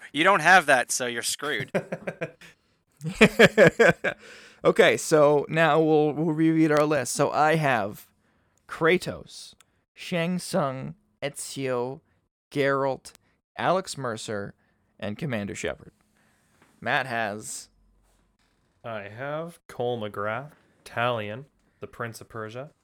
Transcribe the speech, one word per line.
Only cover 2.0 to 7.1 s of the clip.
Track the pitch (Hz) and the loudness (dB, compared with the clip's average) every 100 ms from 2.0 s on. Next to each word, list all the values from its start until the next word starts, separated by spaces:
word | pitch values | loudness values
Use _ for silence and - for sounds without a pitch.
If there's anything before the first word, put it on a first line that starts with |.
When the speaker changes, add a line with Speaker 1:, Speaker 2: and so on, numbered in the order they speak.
| - - 165 - - _ _ _ _ _ | -12 -10 -10 -12 -20 _ _ _ _ _
Speaker 3:
<laughs> | 156 190 220 - 208 - 170 - 202 - - - - - - - - | -12 4 4 6 2 6 6 6 4 4 -4 -8 -14 -20 -20 -2 2
Okay, | 180 170 117 | 4 4 4
so | - 156 147 147 - | 2 4 6 4 0
now | 160 165 151 | 2 4 4
we'll, | 156 156 151 | 4 4 2
we'll | 139 165 | 0 -2
reread | 151 160 160 160 | 2 2 4 4
our | 151 151 | 4 2
list. | 147 123 | 0 -2